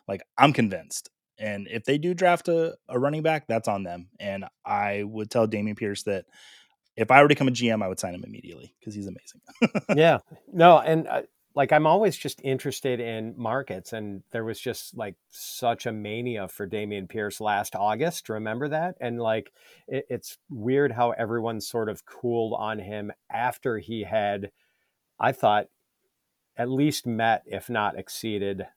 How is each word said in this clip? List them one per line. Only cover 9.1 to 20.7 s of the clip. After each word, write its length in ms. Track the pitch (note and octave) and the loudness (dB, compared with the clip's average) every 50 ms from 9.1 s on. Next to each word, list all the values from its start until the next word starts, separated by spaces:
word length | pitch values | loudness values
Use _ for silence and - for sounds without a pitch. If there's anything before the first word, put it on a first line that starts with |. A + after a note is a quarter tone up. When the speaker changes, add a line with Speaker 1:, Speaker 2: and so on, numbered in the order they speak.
| F#2 - - - - _ _ - - - | -12 -14 -18 -20 -20 _ _ -20 -2 0
Speaker 1:
<laughs> 340 | A#3+ - - F#3+ - - G3+ | 0 0 0 -2 -4 0 2
Speaker 2:
Yeah. 240 | D3 D#3 E3 D3 A#2 - _ - - _ - | 4 6 6 6 4 0 _ -20 -20 _ -6
No, 280 | - F3 E3 F3 E3+ D3 | 4 8 10 12 12 10
and, 280 | A#2 - D#3+ D#3+ D#3+ - | 8 6 2 0 0 -2
uh, 140 | - C3 - - _ _ _ _ - | -4 -4 -4 -6 _ _ _ _ -2
like, 160 | C#3+ C#3 B2+ D#3 | 0 2 4 4
I'm 140 | D3+ D#3 D#3 | 6 6 6
always 280 | E3 G3 A3 G3 - | 4 4 4 2 0
just 240 | - - D3 - - - | -2 -6 -10 -10 -6 -4
interested 560 | C#3 C3+ C3 - C#3+ B2+ - - C#3 B2 A2+ | -2 -2 -2 -2 -6 -6 -4 -4 -4 -2 -2
in 340 | A#2+ A#2 A2+ A2 A2+ A2+ A#2 | -4 -6 -6 -6 -8 -8 -8
markets, 560 | - A#2+ A2 A#2 C3+ C3+ - G2 F#2 F2+ - | -6 -4 -4 -2 -4 -4 -6 -8 -10 -10 -10
and 300 | - A2 G#2+ G#2 G2+ G2 - _ | -10 -10 -8 -8 -10 -12 -12 _
there 140 | - A#2 A2+ | -8 -6 -6
was 140 | A2 A2 - | -6 -8 -8
just, 360 | - B2 A2 - - - - | -6 -8 -8 -8 -10 -14 -12
like, 200 | A#2 A2 G2+ F#2+ - _ _ | -10 -10 -10 -10 -14 _ _
such 560 | - - - - - - - A#2+ A#2 A#2 - A#2+ | -20 -18 -16 -14 -10 -4 -2 -2 -2 -2 -4 -6
a 40 | |
mania 560 | A2 G#2+ G#2 G#2 G#2+ A#2 A#2+ B2 A#2+ G#2+ G2 F2+ | -6 -6 -6 -6 -6 -6 -4 -4 -6 -6 -6 -8
for 200 | - - G#2 F#2+ | -8 -10 -8 -6
Dameon 420 | A2+ G#2+ G#2+ G#2 G#2 G2+ F#2+ F2 | -6 -6 -6 -6 -6 -8 -8 -8
Pierce 320 | - A2 G#2 G#2 G2 - | -6 -6 -6 -6 -6 -4
last 340 | A2 G#2+ G#2 G2+ G#2 - - | -2 0 0 0 0 -2 -4
August. 540 | F#2+ G2 G#2+ G#2+ A2 C#3+ E3+ E3 - - - | -2 0 0 0 0 -2 -2 -4 -6 -8 -8
Remember 400 | A2 G#2+ A2 A2 A2 A#2+ C#3 D3+ | -8 -6 -6 -6 -6 -4 -4 -4
that? 260 | D3 D#3 E3 F3+ F3+ - | -4 -4 -4 -4 -6 -6
And, 180 | - A#2+ A#2+ A#2+ | -8 -6 -6 -2
like, 320 | A#2 A2 A2 A2+ G#2 - _ _ _ - - _ _ - | 0 0 0 0 -2 -6 _ _ _ -20 -20 _ _ -8
it, 180 | C3 C3 C3+ - | -8 -6 -6 -6
it's 280 | B2 A#2 - - - - _ - | -8 -8 -8 -12 -18 -20 _ -14
weird 440 | C#3+ A#2 G#2 B2 | -12 -6 -2 0